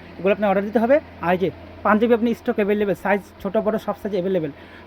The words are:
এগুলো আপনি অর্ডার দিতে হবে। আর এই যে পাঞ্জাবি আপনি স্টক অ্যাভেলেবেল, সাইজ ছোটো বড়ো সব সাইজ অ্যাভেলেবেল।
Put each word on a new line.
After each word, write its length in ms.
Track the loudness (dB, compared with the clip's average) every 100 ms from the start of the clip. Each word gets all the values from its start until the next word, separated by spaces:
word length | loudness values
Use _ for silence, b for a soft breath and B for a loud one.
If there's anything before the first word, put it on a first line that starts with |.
| B -4
এগুলো 160 | -2 0
আপনি 100 | 2
অর্ডার 180 | 0 0
দিতে 100 | 0
হবে। 120 | 2 2 0 -6 -2
আর 80 | 0
এই 40 |
যে 60 | 0 -4 -14 -4 2
পাঞ্জাবি 280 | 4 4 2
আপনি 100 | 2 -2
স্টক 180 | -4 -2
অ্যাভেলেবেল, 360 | 0 0 0 -2
সাইজ 180 | 0 -2 -2 -10
ছোটো 160 | -4 -2 0
বড়ো 120 | -2 -4
সব 100 | -6
সাইজ 120 | -6 -4
অ্যাভেলেবেল। 340 | -2 -2 -4 B B B